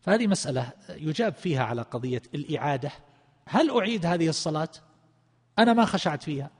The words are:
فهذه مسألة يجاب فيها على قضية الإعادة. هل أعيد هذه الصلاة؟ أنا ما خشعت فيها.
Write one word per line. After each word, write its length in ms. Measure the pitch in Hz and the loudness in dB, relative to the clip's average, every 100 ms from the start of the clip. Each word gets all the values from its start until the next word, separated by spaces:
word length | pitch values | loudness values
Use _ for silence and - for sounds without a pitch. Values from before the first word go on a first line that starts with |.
فهذه 260 | - 214 226 | 2 2 4
مسألة 460 | 190 - 131 123 - - | 0 0 -4 -4 -10 -18
يجاب 460 | - 156 151 220 | -8 -6 0 -2
فيها 300 | 147 185 139 | -2 -2 0
على 180 | 120 117 | 0 -2
قضية 400 | 117 123 127 123 - | -6 -6 -4 -6 -6
الإعادة. 580 | 147 147 151 143 139 139 - - _ _ _ - | -10 -6 -4 -2 -2 -4 -12 -20 _ _ _ -2
هل 300 | 202 320 247 | 2 2 2
أعيد 280 | 196 226 170 | 0 0 0
هذه 220 | 175 160 | 2 0
الصلاة؟ 420 | 156 - 151 160 - _ _ _ _ _ _ _ - | 0 -4 -4 -6 -8 _ _ _ _ _ _ _ 4
أنا 140 | 233 | 6
ما 120 | 233 | 6
خشعت 380 | 220 190 175 147 | 4 2 -2 -4
فيها. 280 | - 143 139 _ | -4 -6 -6 _